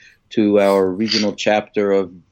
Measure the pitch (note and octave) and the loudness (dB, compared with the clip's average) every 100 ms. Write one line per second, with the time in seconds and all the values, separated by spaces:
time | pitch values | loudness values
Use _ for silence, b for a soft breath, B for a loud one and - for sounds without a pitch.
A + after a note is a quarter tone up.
0 | b b _ - G#2 G2+ G2 G2 F#2+ F#2 | b b _ -2 2 2 4 2 0 -2
1 | A2 G#2+ G#2 - - G#2+ G#2 G#2+ G2+ G2 | -4 -2 -4 -2 -2 -2 -2 -4 0 0
2 | F#2 F2+ _ | -2 -10 _